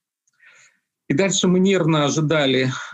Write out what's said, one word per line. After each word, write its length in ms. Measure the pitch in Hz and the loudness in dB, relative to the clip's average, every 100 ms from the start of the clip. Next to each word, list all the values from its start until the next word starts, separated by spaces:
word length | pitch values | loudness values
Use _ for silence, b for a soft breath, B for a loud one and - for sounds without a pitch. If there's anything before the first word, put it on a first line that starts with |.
| _ _ _ b b b b b b _ - | _ _ _ b b b b b b _ -4
И 40 | |
дальше 340 | 143 196 180 185 | -2 0 0 2
мы 120 | 185 | 2
нервно 460 | 190 185 160 156 143 | 2 2 0 0 0
ожидали, 680 | 143 151 160 139 127 127 127 B | -2 0 0 0 0 -2 -4 B